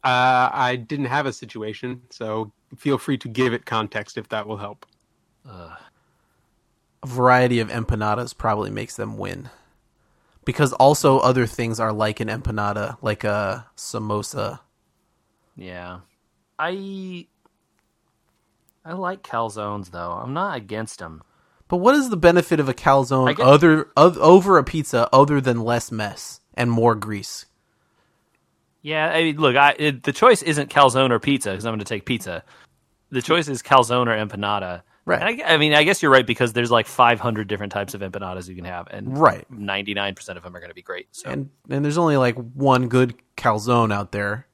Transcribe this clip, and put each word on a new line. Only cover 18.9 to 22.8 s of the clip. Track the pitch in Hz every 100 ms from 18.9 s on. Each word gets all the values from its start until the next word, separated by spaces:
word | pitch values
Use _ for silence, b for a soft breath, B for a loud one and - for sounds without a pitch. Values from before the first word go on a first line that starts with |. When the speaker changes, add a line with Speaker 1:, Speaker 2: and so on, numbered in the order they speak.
Speaker 2:
like | 180 180 190
calzones, | - 117 113 104 104 104 92
though. | 87 85
I'm | 85 123
not | 147 196 139
against | 98 107 110 -
'em. | 82 80 _ _ _ _ _
Speaker 3:
But | 180
what | 202 285
is | 254
the | 190
benefit | 170 175 170 160
of | 135
a |
calzone | 131